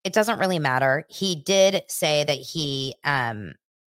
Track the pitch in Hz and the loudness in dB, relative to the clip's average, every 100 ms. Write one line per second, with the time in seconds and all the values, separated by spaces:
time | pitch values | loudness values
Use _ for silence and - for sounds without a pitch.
0 | 185 196 214 214 220 175 147 127 135 135 | -2 0 0 0 0 0 0 2 2 2
1 | - - 190 170 139 190 190 196 - - | -2 -6 -4 -2 0 4 4 4 -4 -2
2 | 165 151 147 139 127 165 147 139 135 - | 0 2 0 -2 -6 -6 -4 -4 -6 -6
3 | - 139 120 107 92 - _ _ | -2 0 -2 -4 -10 -14 _ _